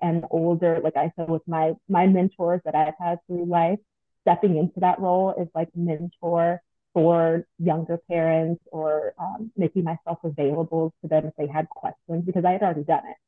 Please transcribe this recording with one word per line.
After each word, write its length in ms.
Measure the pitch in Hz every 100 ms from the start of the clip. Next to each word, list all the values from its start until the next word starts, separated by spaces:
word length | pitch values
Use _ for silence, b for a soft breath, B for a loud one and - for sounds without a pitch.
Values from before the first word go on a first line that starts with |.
an 200 | 170 170 160
older, 500 | 165 165 170 175 165
like 120 | 160 147
I 160 | 160 -
said, 140 | 165
with 160 | 165 -
my, 260 | 165 160 165 _
my 160 | 190 185
mentors 560 | 190 185 - 170 180
that 120 | 160 156
I've 180 | 151 156
had 200 | 175 175 _
through 200 | 180 175
life, 340 | 175 165 202 _ _ _ _
stepping 340 | - 175 208 160
into 240 | 170 -
that 200 | 180 180
role 360 | 185 180 190 -
is, 80 | 170
like, 160 | - 165 170
mentor 840 | 170 156 175 _ 170 170 170 175 _ _ _
for 520 | - 160 170 165 165 170 _
younger 380 | 170 160 165 170 _
parents, 540 | 170 165 160 160 170 _
or, 420 | 160 156 151 - -
um, 320 | 175 196 226 -
making 260 | 170 -
myself 340 | 165 165 - 170
available 680 | 165 147 147 151 165 165 160 -
to 80 | 160
them 160 | 156 156
if 100 | -
they 100 | 151
had 220 | 151 160
questions, 540 | - - 147 _ 165 175
because 200 | 185 180
I 80 |
had 100 | 185
already 220 | 202 151 147
done 200 | 156 -
it 120 | -